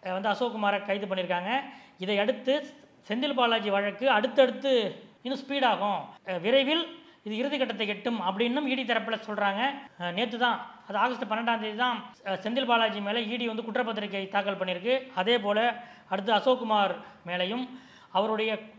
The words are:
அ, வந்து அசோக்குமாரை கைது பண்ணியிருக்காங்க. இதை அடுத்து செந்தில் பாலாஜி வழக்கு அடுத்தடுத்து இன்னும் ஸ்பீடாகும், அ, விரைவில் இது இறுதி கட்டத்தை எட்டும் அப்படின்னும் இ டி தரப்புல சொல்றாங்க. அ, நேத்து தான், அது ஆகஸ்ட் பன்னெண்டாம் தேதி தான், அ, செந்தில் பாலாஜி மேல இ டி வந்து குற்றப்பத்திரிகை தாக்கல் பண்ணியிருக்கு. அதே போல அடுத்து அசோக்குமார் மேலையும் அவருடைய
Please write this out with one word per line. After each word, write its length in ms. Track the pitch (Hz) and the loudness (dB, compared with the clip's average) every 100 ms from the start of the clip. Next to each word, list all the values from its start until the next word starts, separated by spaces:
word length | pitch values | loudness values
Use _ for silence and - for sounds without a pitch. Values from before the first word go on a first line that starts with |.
| 190 | -4
அ, 60 | |
வந்து 160 | 185 208 | -2 0
அசோக்குமாரை 560 | 196 247 220 202 202 | 0 0 0 0 0
கைது 220 | 202 202 196 | 0 -4 -2
பண்ணியிருக்காங்க. 540 | 185 175 175 185 262 - - - - | -4 0 -2 0 -4 -4 -16 -20 -10
இதை 200 | 185 202 | -2 2
அடுத்து 480 | 214 262 254 285 285 - - - - | 2 0 0 0 -2 -16 -20 -20 -6
செந்தில் 260 | 220 294 | -2 0
பாலாஜி 360 | 262 240 226 202 | 2 4 4 2
வழக்கு 400 | 196 202 202 262 | 0 0 0 4
அடுத்தடுத்து 960 | 220 233 - 254 233 269 254 202 - - - | 4 4 6 6 6 2 2 2 -6 -18 -12
இன்னும் 180 | 247 262 - | -6 -6 -4
ஸ்பீடாகும், 520 | 277 254 190 202 185 - - - | 2 2 2 0 -2 -6 -14 -8
அ, 100 | 180 | -4
விரைவில் 640 | 180 269 269 320 330 - - - | 4 4 4 0 -2 -10 -20 -16
இது 140 | 214 214 | -8 -4
இறுதி 220 | 269 285 | -2 0
கட்டத்தை 300 | 247 214 208 | -2 -2 -4
எட்டும் 320 | 202 247 226 | -2 -2 -2
அப்படின்னும் 480 | 180 190 233 262 285 | -2 0 0 0 0
இ 60 | |
டி 80 | 254 | -2
தரப்புல 380 | 240 226 208 220 220 | 0 0 0 -6 -4
சொல்றாங்க. 340 | 208 202 196 262 277 - - | 0 0 2 -2 -4 -14 -8
அ, 100 | 175 | -6
நேத்து 280 | 175 233 226 | -2 -2 0
தான், 280 | 240 214 - - - | 0 0 -6 -16 -6
அது 100 | 202 | 0
ஆகஸ்ட் 260 | 233 240 | 0 0
பன்னெண்டாம் 340 | 226 214 233 226 | -2 -2 0 0
தேதி 180 | 214 214 | -2 -2
தான், 280 | 247 226 - - 202 | -2 -2 -8 -12 -6
அ, 120 | 185 | -4
செந்தில் 240 | 185 240 247 | -2 -2 2
பாலாஜி 340 | 233 226 202 | 2 2 0
மேல 200 | 202 226 | -2 -2
இ 160 | 214 240 | -2 -2
டி 100 | 233 | -2
வந்து 160 | 220 | -4
குற்றப்பத்திரிகை 680 | 226 233 233 220 208 196 190 | -4 -2 -2 -4 -4 -6 -2
தாக்கல் 280 | 202 196 190 | -2 -2 -2
பண்ணியிருக்கு. 560 | 185 180 208 262 262 | -2 -2 0 0 -2
அதே 240 | - 185 240 | -2 2 2
போல 460 | 202 208 240 226 - - - | 2 2 2 0 -10 -20 -6
அடுத்து 240 | 196 196 | -4 2
அசோக்குமார் 640 | 214 262 254 233 214 196 175 - - 170 | 2 4 2 2 2 2 0 -10 -16 -6
மேலையும் 420 | 180 185 233 254 - - - - | -2 -2 -2 -6 -12 -20 -20 -2
அவருடைய 480 | 185 220 220 220 214 - | 0 2 0 0 -2 -6